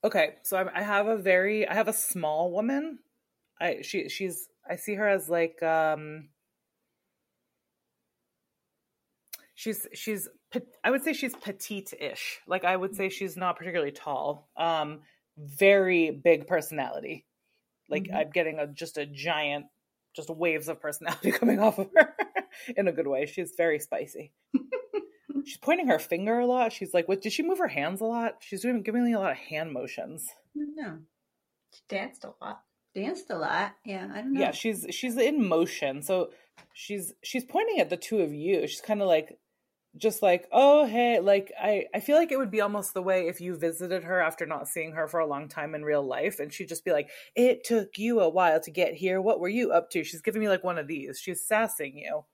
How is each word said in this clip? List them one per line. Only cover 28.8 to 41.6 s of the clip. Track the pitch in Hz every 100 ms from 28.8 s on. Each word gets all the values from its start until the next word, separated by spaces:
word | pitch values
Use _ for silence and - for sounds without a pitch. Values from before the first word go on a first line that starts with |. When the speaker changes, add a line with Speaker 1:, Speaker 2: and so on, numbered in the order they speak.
Speaker 1:
giving | 202 226
me | 240
a | 226
lot | 190
of | 131
hand | - 156 165
motions. | 131 123 - - 156 - - _
Speaker 3:
No. | 294 294 311 247 160 156 _ _ _ _ _ _
Speaker 2:
She | - _
danced | 196 247 - -
a | -
lot. | - - _ _ _
Speaker 3:
Danced | - 214 370 -
a | 180
lot. | 151 151 196 -
Yeah, | 226 190 190
I | 202
don't | 247
know. | 269
Speaker 1:
Yeah, | -
she's, | - 226 202 170
she's | - 254 233
in | 254 302 208
motion. | 165 165 - 143 135
So | 143 185 175 - _ _ -
she's, | - - 208 175 -
she's | - 262
pointing | 254 349 453 392
at | 175
the | 175
two | - 220
of | 165
you. | 147 160 190 180
She's | -
kinda | - 208 196
like, | 160 156 - _ _ _ _ _ -
just | 220 196
like, | 202 180 -
"Oh, | - 269 294 277
hey," | 226 240 226
like, | 190 202 196
I, | -